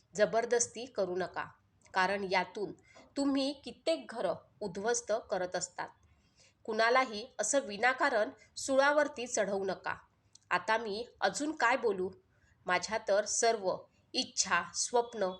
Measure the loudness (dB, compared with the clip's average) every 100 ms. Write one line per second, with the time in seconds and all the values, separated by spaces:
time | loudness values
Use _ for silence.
0 | _ 0 2 2 2 0 0 -4 -8 -4
1 | -2 -2 -4 -6 -10 _ _ _ _ 0
2 | 2 0 0 0 0 -6 -8 -10 _ -20
3 | -10 -2 0 2 0 -4 -12 -6 -2 -2
4 | -4 -4 -4 -4 _ -10 -8 -4 0 -2
5 | 0 -4 -2 -4 -2 -4 -6 -8 -10 _
6 | _ _ _ _ _ _ -6 2 6 6
7 | 4 -4 -10 -4 0 0 0 0 0 2
8 | 2 2 0 -4 _ -10 2 4 6 6
9 | 2 -2 -4 -2 0 0 -2 -4 -6 -8
10 | _ _ _ -18 -2 -2 2 0 0 -6
11 | -8 -2 0 0 -4 2 2 2 0 0
12 | -4 -8 _ _ _ _ -2 -2 0 -4
13 | 0 0 0 2 2 2 -2 -4 -10 _
14 | _ -6 -4 -4 0 0 -2 -6 0 0
15 | 0 -2 -4